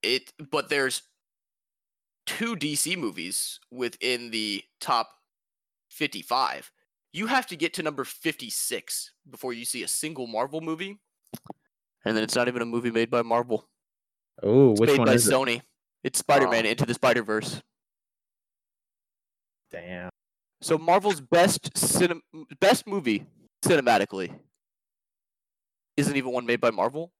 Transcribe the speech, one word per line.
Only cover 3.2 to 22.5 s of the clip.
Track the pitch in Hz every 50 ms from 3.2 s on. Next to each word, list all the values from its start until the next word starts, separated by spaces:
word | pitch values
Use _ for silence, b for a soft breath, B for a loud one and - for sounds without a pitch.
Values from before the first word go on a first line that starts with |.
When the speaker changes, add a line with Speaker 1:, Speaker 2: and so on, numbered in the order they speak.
| 80 90 101 - - - - - _ _
Speaker 1:
within | 120 127 123 120 - - - 123 127 120 120 117
the | 110 113 110 104 101 98 - _ _ _
top | - - 131 113 113 - _ _ _ _ _ _ _ _ _ _ _ _ _ _ _ _
fifty-five. | - - 151 143 - 101 - - 120 131 131 78 64 69 65 - _ _ _ _ _ _ _ _
You | _ 156 208
have | 220 262 262 247
to | - 185
get | 151 156 165 -
to | - 170
number | 156 147 139 131
fifty-six | - - - - 160 151 - 131 113 - - - - 120 101 - - - - - - _ _ _ 139
before | 127 - - 131 120
you | 117 120
see | - - 123 98
a |
single | - - - - 156 165 135 127
Marvel | 113 113 110 120 139 143 160
movie. | 165 160 160 160 185 196 208 208 _ _ _ _ _ _ - - _ - - _ _ _ _ _ _ _ _ _ _
And | - 110
then | 110 110
it's | 107 -
not | 123 120
even | 123 123 123
a | 117
movie | 117 117 120 120 120
made | 113 117 117 117
by | - 120
Marvel. | 117 117 117 120 120 123 113 107 - _ _ _ _ _ _ _ _ _ _ _ _ _ _ -
Speaker 2:
Oh, | - 98 110 131 139 127
Speaker 1:
It's | 107 101
Speaker 2:
which | 113 131
Speaker 1:
made | 143 139
Speaker 2:
one | 117
Speaker 1:
by | - 127
Speaker 2:
is | 120 117
it? | 104 -
Speaker 1:
Sony. | 131 135 127 117 120 - _ _ _ _ _ _ _ _
It's | - - -
Spider-Man | - - 147 143 135 92 113 113 113
Speaker 2:
Ah. | 110
Speaker 1:
Into | 113 120 147
the | 117 120
Spider-Verse. | - - 127 117 120 110 101 107 110 110 - - 107 - _ _ _ _ _ _ _ _ _ _ _ _ _ _ _ _ _ _ _ _ _ _ _ _ _ _ _ _ _ _ _ _ _ _ _ _ _ _ _ _ _
Speaker 2:
Damn. | - 85 85 87 92 90 87 90 _ _ _ _ _ _ _ _ _ _
Speaker 1:
So | - - 165
Marvel's | 156 160 170 175 202 190 208 190 151
best | 135 _ - 170 175 196 151 - - - -
cinem-, | - - - - - 185 175 170 165 _ _ - 156 151 _